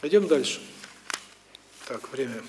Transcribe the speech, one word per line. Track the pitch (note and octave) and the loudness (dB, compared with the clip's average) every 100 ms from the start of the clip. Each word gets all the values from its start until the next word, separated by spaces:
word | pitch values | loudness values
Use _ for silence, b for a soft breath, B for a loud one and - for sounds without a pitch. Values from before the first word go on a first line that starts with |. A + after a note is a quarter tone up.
Идём | D3 G3+ F#3+ | 6 4 6
дальше. | D3+ - - - - - - - - - - - - - - - | 4 4 -4 -10 -18 -20 -20 -12 -12 -12 -20 -20 -20 -20 -20 -12
Так, | A2+ - | -10 -10
время. | C3 B2+ A2+ | -6 -6 -6